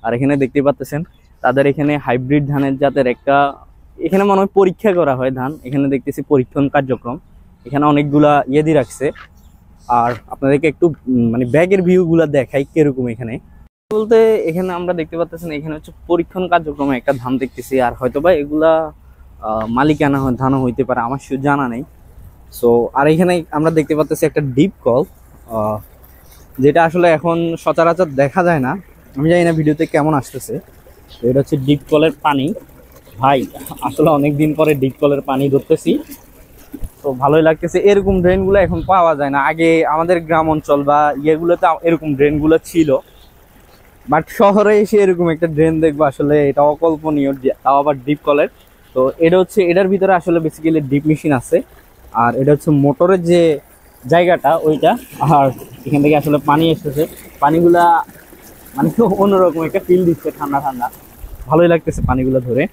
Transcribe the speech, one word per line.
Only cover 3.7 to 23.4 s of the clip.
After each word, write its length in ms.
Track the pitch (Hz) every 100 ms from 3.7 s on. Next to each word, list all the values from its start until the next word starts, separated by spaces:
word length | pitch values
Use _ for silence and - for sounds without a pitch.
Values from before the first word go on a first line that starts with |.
| - - -
এখানে 240 | 165 190
মনে 160 | 202 196
হয় 80 | 196
পরীক্ষা 400 | - 190 180 220
করা 220 | 180 151 127
হয় 160 | 131
ধান, 260 | 127 127 156
এখানে 240 | 123 139 139
দেখতেছি 320 | 139 135 139
পরীক্ষণ 480 | 143 147 123 151 139
কার্যক্রম। 500 | 147 131 123 117 143 - - - _ -
এখানে 200 | 139 147
অনেকগুলা 580 | 143 147 147 151 143 127
ইয়ে 160 | 139
দিয়ে 120 | 151 160
রাখছে। 360 | 123 - 139 - - - - _ _ - -
আর 260 | 120 120 120 -
আপনাদেরকে 400 | - 135 143 156
একটু, 200 | 139 170
উম, 440 | 143 - 127 117
মানে 140 | 117 123
ব্যাগের 360 | 139 180 196
ভিউগুলা 440 | 175 185 175 165 156
দেখাই 380 | 143 123 139
কিরকম 440 | 139 - 147 127 123
এখানে। 320 | 113 117 120 - - - _ _
বলতে 420 | 214 220 226 226 214
এখানে 380 | 165 160 185
আমরা 200 | 175 175
দেখতে 240 | 175 160 165
পাচ্ছেন 340 | 170 165 170
এখানে 240 | 147 156 156
হচ্ছে 160 | 156 - -
পরীক্ষণ 400 | 175 170 185 185
কার্যক্রমে 500 | 175 156 143 139 131
একটা 160 | 117
ধান 240 | 135 127 131
দেখতেছি, 440 | 127 - 120 131
আর 120 | 123
হয়তোবা 380 | 120 127 120 160
এগুলা, 600 | 170 143 151 156 160 156 151 - - - -
আহ, 240 | 110 110 110
মালিকানা 520 | 120 147 151 147 139
হ-, 160 | 135 120
ধানও 280 | 131 135
হইতে 200 | 127 117
পারে, 160 | 123 123
আমার 180 | 117 135
সু-, 240 | - 135
জানা 260 | 139 143 131
নেই। 160 | 117 151 - - - - - - -
So 260 | 120 120 117
আর 140 | 127 143
এখানে 360 | 160 180 175